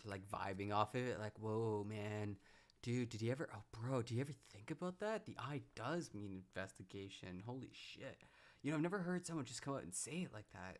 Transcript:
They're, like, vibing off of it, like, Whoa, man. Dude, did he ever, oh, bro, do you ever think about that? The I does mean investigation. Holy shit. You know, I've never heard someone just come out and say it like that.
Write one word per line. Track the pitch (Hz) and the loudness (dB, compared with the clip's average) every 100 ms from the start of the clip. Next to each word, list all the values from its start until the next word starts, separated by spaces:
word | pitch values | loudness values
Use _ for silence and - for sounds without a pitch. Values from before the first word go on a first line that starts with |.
They're, | 104 | -4
like, | 98 98 | -4 -2
vibing | - 98 95 101 | -2 0 0 4
off | 104 107 | 6 6
of | 127 | 6
it, | 127 92 | 2 2
like, | 107 - | -2 -2
Whoa, | 110 110 113 107 101 | 2 4 4 4 2
man. | 107 104 107 104 98 - - - - | -2 0 0 0 -2 -10 -20 -20 -8
Dude, | - 123 120 | 0 2 2
did | 110 | 2
he | 113 | 2
ever, | 135 165 | 2 -2
oh, | 101 - | -6 -10
bro, | 113 113 131 | -6 2 2
do | 120 | 4
you | 117 | 2
ever | 139 147 - | 0 -4 -12
think | 101 107 | -14 -6
about | 156 180 180 | -2 -2 0
that? | 208 220 | 0 0
The | - - | -2 -6
I | 117 147 - | -2 -2 -4
does | - 117 170 139 | -4 0 0 0
mean | 104 104 | -4 -4
investigation. | 95 92 - 95 - 95 98 98 - 92 90 | -6 -6 -4 -4 -6 -10 -6 -8 -8 -8 -6
Holy | 110 131 123 | -4 -6 -8
shit. | - - - 135 - - - - - | -12 -12 -10 -10 -10 -18 -20 -20 -6
You | 139 | 0
know, | 156 | 4
I've | |
never | 170 202 | 4 4
heard | 175 180 | 2 0
someone | 175 165 | 0 -2
just | 127 123 | -2 -4
come | - | -2
out | 139 | -2
and | 80 | -2
say | 92 - 160 | -4 -2 -2
it | 175 | -2
like | 107 - | -6 -10
that. | 95 92 | -8 -8